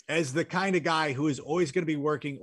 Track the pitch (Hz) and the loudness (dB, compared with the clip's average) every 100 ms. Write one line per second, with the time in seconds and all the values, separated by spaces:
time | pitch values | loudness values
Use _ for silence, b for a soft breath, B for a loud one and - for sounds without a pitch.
0 | - 156 147 143 156 180 196 180 170 160 | -2 0 0 0 -2 0 2 2 2 2
1 | 156 131 151 127 - 170 156 180 160 151 | 2 0 0 0 -2 0 0 0 0 0
2 | 147 147 147 135 | 0 -2 -4 -6